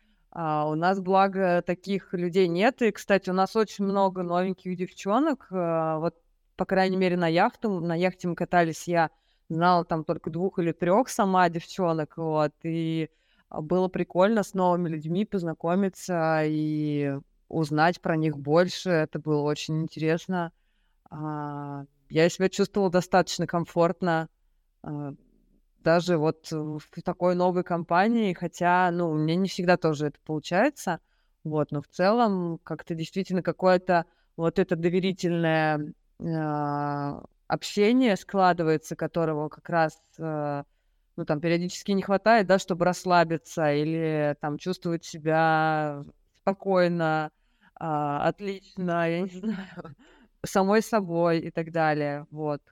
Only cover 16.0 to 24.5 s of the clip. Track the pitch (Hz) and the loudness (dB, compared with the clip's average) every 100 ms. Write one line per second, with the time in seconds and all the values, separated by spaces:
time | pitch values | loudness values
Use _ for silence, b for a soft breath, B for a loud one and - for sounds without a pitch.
16 | - 175 160 160 156 156 151 151 151 147 | -4 -2 0 0 0 0 -2 -2 -2 -2
17 | 143 139 - _ - - 151 151 165 180 | -2 -4 -10 _ -8 -4 0 2 2 2
18 | 175 165 156 143 139 160 180 - 185 165 | -2 0 0 -2 2 2 2 0 0 0
19 | 156 160 156 151 147 151 - 156 165 - | 0 -4 -2 0 0 -4 -4 -4 -4 -4
20 | 156 170 - 185 165 - _ _ _ _ | -2 -2 -2 -4 -4 -10 _ _ _ _
21 | _ 160 151 151 147 143 143 143 139 _ | _ -10 -8 -6 -8 -8 -10 -12 -14 _
22 | - 151 170 - 190 - 196 208 190 180 | -4 2 2 2 -2 0 -2 0 0 2
23 | 170 190 175 - 170 175 165 170 170 - | 2 2 2 -2 -4 -4 -2 2 2 2
24 | 185 160 160 _ _ | 0 0 -2 _ _